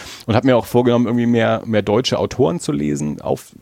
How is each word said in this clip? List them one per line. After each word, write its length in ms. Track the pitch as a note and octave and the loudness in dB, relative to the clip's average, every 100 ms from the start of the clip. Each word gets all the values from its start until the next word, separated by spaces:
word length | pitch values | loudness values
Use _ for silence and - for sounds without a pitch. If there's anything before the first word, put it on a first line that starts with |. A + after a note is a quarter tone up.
| - - - | -18 -10 -2
Und 80 | A2+ | 0
hab 80 | |
mir 120 | C3+ B2 | 4 2
auch 120 | G2+ | 2
vorgenommen, 400 | B2 B2 A#2+ A#2+ | 2 4 2 2
irgendwie 180 | A#2+ A#2+ | 0 2
mehr, 380 | A#2 A2+ A2+ - | 2 2 0 -2
mehr 160 | G#2+ | -2
deutsche 380 | G2+ G#2+ B2 G#2 | 2 0 0 -2
Autoren 400 | G2+ - D3 E3+ | -2 0 0 0
zu 120 | - | -4
lesen, 500 | D3 D2 D2 D2 - | -4 -2 -2 -4 -6
auf, 340 | - C2+ - - | -6 -6 -8 -20